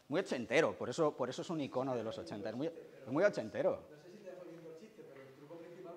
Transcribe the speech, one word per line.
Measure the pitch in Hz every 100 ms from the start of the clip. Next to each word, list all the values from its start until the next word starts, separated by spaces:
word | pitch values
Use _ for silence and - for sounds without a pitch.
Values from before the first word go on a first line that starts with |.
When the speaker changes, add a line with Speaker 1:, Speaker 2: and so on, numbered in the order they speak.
| _
Speaker 1:
Muy | 156
ochentero, | 196 143 110 131 139 -
por | 120
eso, | 123 151 143
por | 123
eso | 131
es | 160
un | 165
icono | 175 127 135 123
de |
los | 110 104
ochenta. | 92 107 101
Es | 113
muy, | 160
es | - - - -
muy | 139
ochentero. | 202 165 110 110 170 - -
Speaker 2:
No | -
sé | -
si | 202
te | 185
has | 180
oído | 175 165 160
el | 160
chiste, | 220 -
pero | 147 135
el | 135 143
truco | 147 170
principal | 175 190 180